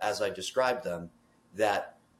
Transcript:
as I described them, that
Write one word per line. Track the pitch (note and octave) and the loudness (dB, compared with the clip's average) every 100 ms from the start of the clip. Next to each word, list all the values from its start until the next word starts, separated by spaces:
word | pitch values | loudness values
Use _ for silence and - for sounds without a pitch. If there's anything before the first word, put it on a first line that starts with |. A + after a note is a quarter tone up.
as | G#2 G2+ | -2 0
I | G2+ | -2
described | F#2 F2+ B2+ B2+ B2 | -2 -2 2 2 0
them, | F2+ E2+ E2+ - _ _ _ | -4 -6 -8 -16 _ _ _
that | F#2 G#2+ G2 - - _ | 0 2 2 -2 -12 _